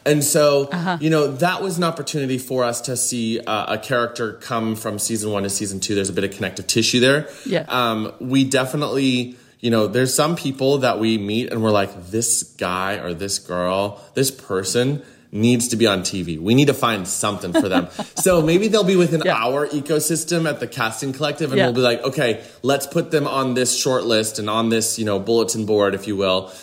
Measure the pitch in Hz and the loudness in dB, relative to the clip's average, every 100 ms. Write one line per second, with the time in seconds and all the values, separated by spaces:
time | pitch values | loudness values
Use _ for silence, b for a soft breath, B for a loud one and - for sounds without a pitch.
0 | 147 147 139 156 147 143 139 175 180 170 | 2 2 2 4 4 4 2 -2 -2 0
1 | 156 156 143 131 170 - 190 170 170 165 | 2 2 2 2 0 0 -4 -2 -2 -2
2 | 139 156 131 131 - 127 120 117 - 120 | -4 -4 -2 -4 -2 0 0 -2 -4 -4
3 | - 123 113 110 - 107 - 117 - 120 | -2 -2 -2 -2 -2 -4 -2 -4 -2 0
4 | 117 - 110 - - 117 113 107 110 104 | 0 -2 -6 -6 -6 -4 -2 -4 -6 -4
5 | - 110 107 101 98 - 101 95 - 101 | -4 -4 -2 -2 -2 -4 -4 -4 -2 0
6 | 95 90 98 - 95 - - 117 113 123 | 0 -2 -4 -4 -6 -6 -2 0 2 4
7 | 127 143 151 B B 175 - 127 117 110 | 4 4 0 B B -4 -2 0 0 -2
8 | 107 - 127 135 131 131 131 151 135 131 | -4 -8 0 2 4 2 0 -2 -2 0
9 | 135 127 123 B B B 120 113 104 120 | 2 0 -2 B B B 0 2 2 2
10 | 131 - 151 170 139 135 135 143 127 101 | 2 2 0 0 -4 0 2 2 2 2
11 | 113 110 101 110 127 117 110 104 98 92 | 2 0 0 -2 -2 0 2 2 0 -6
12 | 90 110 117 - - - 92 90 95 101 | -6 -2 0 -2 -4 -4 -4 -2 -2 -4
13 | 87 85 98 - - 90 90 95 101 - | -6 -6 -6 -6 -6 -4 0 0 -2 -4
14 | B 127 135 - - 95 98 120 131 147 | B -2 -2 -2 -4 -4 0 0 0 -2
15 | B B B 104 117 120 117 110 113 95 | B B B 0 2 2 0 0 2 2
16 | 87 98 85 78 92 127 143 135 120 104 | -2 -4 -6 -4 2 4 4 2 0 -2
17 | 90 - 107 95 92 311 98 92 - - | -4 -4 -2 -4 -2 0 2 0 -2 -8
18 | - - 185 175 156 180 214 214 185 185 | -10 0 2 4 4 4 4 2 4 4
19 | 165 160 180 113 120 143 147 147 139 151 | 4 2 2 0 0 0 -2 -4 -2 0
20 | 156 165 - 170 160 143 117 131 113 - | 0 -2 -2 0 0 -4 -6 -4 -4 -4
21 | 139 131 151 143 147 135 151 120 123 117 | -6 -4 -4 -2 -2 2 2 4 2 2
22 | - 156 123 107 B B 123 139 - 170 | -2 0 0 -2 B B 0 0 0 -2
23 | - 156 139 135 131 123 120 - 139 127 | 0 0 0 0 0 0 0 0 0 0
24 | 107 110 110 110 104 110 113 113 107 - | 2 2 0 -4 -2 0 2 2 0 -2
25 | 107 98 101 117 113 110 104 104 101 95 | 0 0 2 2 2 -2 2 4 4 2
26 | 107 98 95 92 92 B | -4 -2 2 0 -2 B